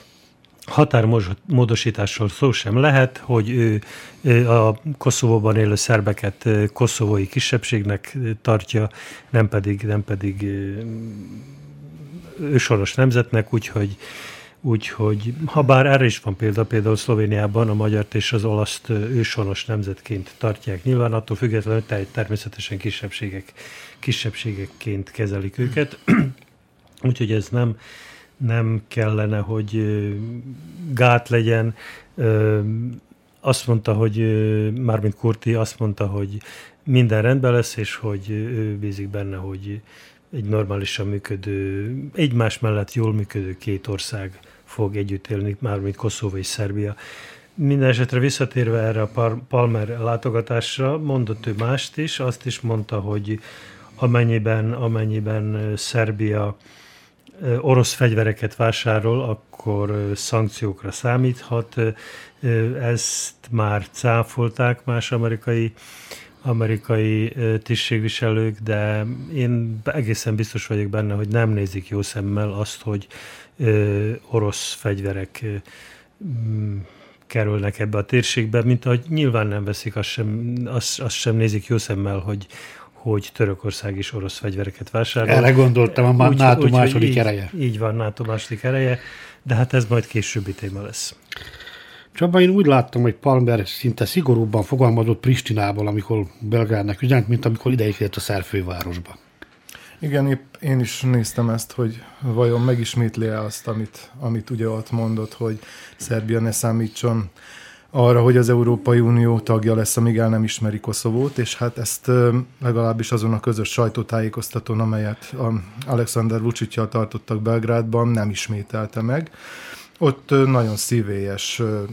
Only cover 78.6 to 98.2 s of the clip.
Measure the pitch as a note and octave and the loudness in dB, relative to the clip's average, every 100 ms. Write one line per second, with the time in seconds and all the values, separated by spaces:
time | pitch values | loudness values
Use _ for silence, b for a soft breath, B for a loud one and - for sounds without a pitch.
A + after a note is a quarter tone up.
78.6 | A#2 B2 C3 A#2+ D#3+ D#3 C#3 A2+ G#2+ G#2 | 2 2 2 -2 0 0 0 2 0 -2
79.6 | G2+ G2+ A2 G#2 G2+ - G#2 A2 A#2+ B2 | -4 -6 -6 -6 -6 -4 -4 -4 -4 -6
80.6 | A#2+ B2 - - B2 - A#2+ A2+ A2+ G#2 | -4 -4 -4 -4 -6 -2 0 2 2 0
81.6 | - A2+ - G2 G2 G2 F#2 G2+ G2 B | 0 -2 -2 -4 -2 -4 -4 -6 -8 B
82.6 | B B B - A2+ G#2 - - G#2 F#2+ | B B B -8 -2 -2 -2 0 0 0
83.6 | G#2+ - G#2 G2 F#2+ A2 F#2+ - G#2 F#2+ | -6 -6 -6 -6 -6 -6 -8 -6 -6 -4
84.6 | G2 - - A2+ A#2 - A#2 C3+ B2+ C3 | -6 -8 -4 -2 0 0 4 6 6 8
85.6 | B2+ A#2+ A#2 - B2 B2 B2+ C3+ C3 B2 | 6 6 4 4 4 6 6 8 6 8
86.6 | C#3 B2 C3 A#2+ C3+ B2 A2 G2+ F#2+ F3+ | 6 6 4 4 2 4 2 0 -4 -4
87.6 | B2+ G#2+ A2 A#2 G#2+ - A2+ G#2+ - G#2+ | -2 0 -2 -2 -4 -4 -6 -6 -6 -6
88.6 | B2+ C3+ B2+ B2 B B B B C3 A#2 | -2 0 0 -2 B B B B 0 2
89.6 | B2+ C3 A2 A#2 - A2 - A2+ F#2+ F#2+ | 4 2 4 2 0 -2 -2 -4 -6 -8
90.6 | G2+ G2 G#2 - - - - B B B | -10 -10 -10 -10 -10 -12 -18 B B B
91.6 | B B B B B - F3 F#3 F3+ G3 | B B B B B -2 4 6 6 6
92.6 | D#3 C3 - A#2+ A#2+ G#2 C#3 C3 A#2+ A2+ | 6 6 4 2 2 2 2 4 4 2
93.6 | F#2+ - B2 A2+ A#2 F#3 C3+ A#2 A2 G#2+ | -2 -4 -2 0 -2 0 4 4 2 0
94.6 | G2 C3 B2+ A#2 A2+ A2 B2+ B2 - G#2 | 0 4 4 4 2 2 2 2 0 0
95.6 | G2+ G2+ G#2 G#2 G2 A2 F#2 - A2 A#2 | 0 -2 -2 -2 -2 -2 -2 -6 -2 0
96.6 | A2 A2 G2+ G2+ B2+ C3 G2+ A#2+ A#2+ A2+ | 2 0 -2 -2 2 2 2 2 0 0
97.6 | B2+ B2+ G#2+ G2+ G#2 G2+ | 0 2 0 0 -2 -4